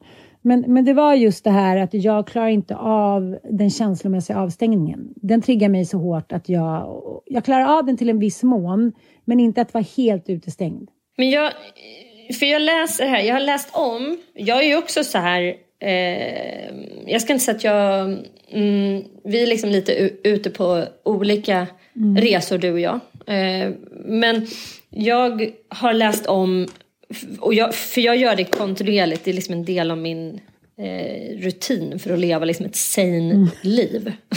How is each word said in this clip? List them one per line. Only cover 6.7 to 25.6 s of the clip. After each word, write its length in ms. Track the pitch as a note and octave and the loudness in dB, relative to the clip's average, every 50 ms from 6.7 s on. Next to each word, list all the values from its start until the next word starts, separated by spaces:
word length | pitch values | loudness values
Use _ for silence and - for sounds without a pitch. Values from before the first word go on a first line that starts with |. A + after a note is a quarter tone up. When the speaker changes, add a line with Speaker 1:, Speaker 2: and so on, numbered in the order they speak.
| D#3+ D#3+ - - - - - - - - - | -2 -4 -6 -8 -12 -12 -12 -12 -14 -14 -10
Speaker 1:
jag 180 | - C4+ A#3+ - | -6 -6 -4 0
klarar 340 | - C4+ C4 C4 C#4 D4+ D#4+ | 2 2 2 4 4 4 2
av 60 | D4 | 2
den 100 | B3+ C4 | 2 0
till 120 | G#3+ A#3+ A#3 | 0 0 0
en 80 | A3 G#3+ | 2 2
viss 240 | G3+ G#3 - - - | 2 0 0 2 2
mån, 500 | B3+ B3+ G#3 F3 F3 F#3 G#3 A#3 A#3 - _ _ _ _ _ _ | 2 2 2 0 0 0 0 0 0 -2 _ _ _ _ _ _
men 160 | - A#3+ B3 | 2 4 4
inte 220 | A#3+ A3+ G#3 A#3+ A#3 | 4 4 4 2 0
att 120 | A#3 - | 0 0
vara 100 | A#3 G3+ - - | -2 -4 -2 -2
helt 320 | - B3+ A3+ G#3 F#3 - - | 0 2 2 2 0 -2 -4
utestängd. 600 | F#3+ E3 - F3+ - - F#3 E3 E3+ - - - _ _ _ _ _ | -6 -6 -6 -10 -8 -6 -6 -6 -6 -8 -14 -18 _ _ _ _ _
Speaker 2:
Men 140 | - B3+ C4 | -2 0 2
jag, 220 | C4+ D4 D4+ D4+ - - - - - - - - - - G3+ - - G#3+ A3+ - B3 - | 2 2 0 -2 -4 -8 -16 -20 -20 -20 -20 -20 -20 -20 -20 -20 -20 -18 -14 -12 -6 -2
för 80 | C#4+ | 0
jag 160 | C#4+ D4 D4+ D4+ | 2 2 2 2
läser 440 | D#4 E4 E4 D#4+ D#4+ - - - | 2 0 0 0 -2 -2 -2 -2
här, 160 | C4+ B3+ A3 G3 | 0 0 0 2
jag 120 | G#3+ B3 | 2 0
har 60 | C4+ | 0
läst 280 | C#4 C#4+ C#4+ C#4 C#4 - - | 0 0 -2 -2 -4 -6 -4
om, 420 | - D#4+ B3 A3+ A#3 B3+ D4 E4+ E4+ - _ - | -2 -2 -2 -2 -4 -4 -6 -6 -8 -10 _ -14
jag 240 | - G#3 G3+ A#3+ C4 C#4+ | -8 -2 0 2 2 2
är 40 | D4+ | 2
ju 80 | C#4+ E4 | 2 0
också 260 | E4+ - - D#4 D4 | 0 -2 -2 -4 -2
så 140 | B3+ - G3+ | -2 -2 -2
här, 360 | F3 F3 F3 F3+ F3 F3+ F3+ - _ _ _ - | 0 0 0 0 0 -2 -4 -8 _ _ _ -8
eh, 920 | - G3+ F#3 F3+ F3+ F3+ F3 - A2+ A#2 - - - - - - - - - - - - - - A1 | -4 -2 -2 0 0 -2 -2 -4 -6 -6 -8 -8 -10 -10 -12 -12 -14 -14 -14 -14 -16 -16 -16 -12 -6
jag 140 | - - A#3 A3+ | -2 -2 -2 0
ska 100 | - D4 | 0 0
inte 120 | B3+ - | 0 0
säga 120 | - G#3+ | 0 -2
att 80 | A3 A#3 | 0 0
jag... 380 | A3 G#3 G#3 G3+ G3 G3 G3 F#3+ F#3+ G3 - - - - _ _ - | 2 2 4 4 2 2 0 0 -2 -4 -6 -10 -14 -20 _ _ -8
Mm, 540 | - G#3+ G#3 G#3 G3+ G3+ G3 G3+ G3 G3 F#3+ - - - - | -2 0 2 2 2 2 2 0 -2 -4 -6 -10 -16 -14 -8
vi 180 | G3+ G3+ A#3 A#3+ | -2 0 2 2
är 40 | |
liksom 240 | A#3 A3+ A3 - G#3 | 2 2 0 0 0
lite 220 | G3+ F#3+ F#3+ - - - G3 | 0 2 2 0 0 2 0
u-, 140 | F#3+ - - - | 0 0 0 0
ute 260 | G#3 G#3 G3+ G#3 F#3+ | 0 0 0 -2 -4
på 340 | - - F#3+ F3+ F3+ E3+ D#3+ - - _ - | -4 -2 0 0 0 0 -2 -4 -8 _ -2
olika 600 | - G#3+ F#3+ G3+ G3+ G#3 G#3 G#3 - G3 F3+ F3+ F3+ - - _ _ - | -2 0 0 2 0 0 0 0 0 0 0 -2 -4 -8 -16 _ _ -4
Speaker 1:
Mm. 200 | A#3+ G#3+ G#3 G3 | 0 2 4 4
Speaker 2:
resor, 420 | G3 G#3+ A#3+ G3 F3 E3+ - G3+ F3+ | 4 4 4 4 2 0 0 -2 0
du 140 | F3 F3+ E3+ | 0 0 0
och 80 | E3+ | 0
jag. 200 | E3+ F3 G3 B3 - - - - - | 0 -2 -2 -4 -8 -12 -20 -16 -8
Eh, 440 | - G#3 G3 F#3+ F#3+ F#3 F#3+ G3 G3 F#3+ - - - - - - | -4 -2 -2 -2 -2 -2 -2 -4 -4 -6 -8 -12 -18 -18 -14 -6
men 420 | - A3 A3 A#3 A#3 A#3 A3+ A3 A3+ - - - - - - _ _ | -4 0 2 2 2 2 0 -2 -4 -8 -14 -16 -18 -18 -20 _ _
jag 600 | - G#3+ G#3+ A3+ A#3+ A#3+ B3+ B3 A#3 G#3+ A3 A3 - - | -6 -4 0 2 2 2 2 2 0 -2 -4 -6 -6 -10